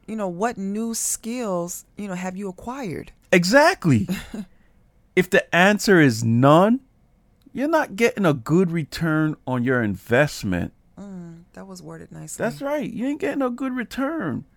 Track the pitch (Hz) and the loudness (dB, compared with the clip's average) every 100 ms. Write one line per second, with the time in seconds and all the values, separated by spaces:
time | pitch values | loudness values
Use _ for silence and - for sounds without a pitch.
0 | - 220 196 170 226 214 196 208 233 226 | -12 -6 -6 -4 -4 -4 -6 -4 -6 -4
1 | - - 226 247 220 180 175 - - - | -6 -6 -8 -8 -4 -4 -6 -10 -16 -14
2 | 202 180 185 185 202 180 - 269 220 143 | -10 -8 -8 -8 -10 -12 -12 -10 -10 -10
3 | - _ _ 190 175 269 320 - 170 120 | -12 _ _ 2 6 6 6 4 2 2
4 | 98 190 - 220 190 _ _ _ _ _ | 2 -4 -6 -12 -14 _ _ _ _ _
5 | _ - 180 175 - 165 190 208 - 185 | _ -2 2 0 2 2 4 4 4 6
6 | 143 110 117 117 135 156 202 254 - _ | 6 4 0 4 6 8 6 2 -2 _
7 | _ _ _ _ _ - 294 320 269 196 | _ _ _ _ _ -6 0 0 0 0
8 | 233 - 185 135 110 165 185 170 147 - | 0 2 0 0 2 2 2 -2 -6 -4
9 | 165 156 156 147 - 127 120 123 107 95 | 0 0 0 -4 -6 -2 0 0 0 -4
10 | - 117 147 - 104 87 87 - _ - | 0 2 2 -2 -4 -2 -4 -10 _ -20
11 | 202 185 170 165 175 185 190 185 156 165 | -16 -16 -16 -20 -20 -20 -18 -18 -18 -18
12 | 170 160 156 - 220 147 277 294 226 - | -18 -18 -16 -6 -6 -4 -6 -4 -6 -6
13 | 262 294 - 277 254 240 262 254 226 - | -6 -4 -4 -2 -4 -4 -6 -6 -8 -6
14 | 269 330 175 113 - | -4 -4 -6 -6 -10